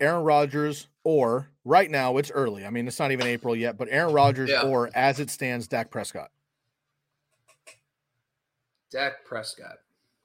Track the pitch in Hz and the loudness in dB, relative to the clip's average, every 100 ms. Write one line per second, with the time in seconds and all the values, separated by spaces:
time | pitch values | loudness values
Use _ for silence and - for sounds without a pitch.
0 | 143 170 156 147 147 143 151 143 - _ | 0 2 4 4 2 0 -4 -4 -12 _
1 | 156 156 120 123 139 _ 120 170 180 143 | 0 2 2 0 -4 _ 4 4 4 2
2 | 127 131 143 139 127 101 98 120 120 - | 0 0 0 -2 -2 -4 -6 -6 -6 -4
3 | 143 131 123 117 123 117 117 104 120 135 | -2 0 -2 -2 -2 -2 -2 -4 -2 0
4 | 170 147 139 131 131 135 135 127 120 123 | 2 4 4 4 0 0 2 2 0 2
5 | 131 135 143 - 131 120 113 123 113 117 | 2 0 -4 -6 -4 -4 -4 -6 -6 -8
6 | 101 - - _ _ _ _ _ _ _ | -10 -12 -14 _ _ _ _ _ _ _
7 | _ _ _ _ _ _ - - _ _ | _ _ _ _ _ _ -20 -20 _ _
8 | _ _ _ _ _ _ _ _ _ 131 | _ _ _ _ _ _ _ _ _ -6
9 | 139 139 - 117 110 - 87 - _ _ | -6 -6 -12 -12 -10 -14 -18 -20 _ _
10 | _ _ | _ _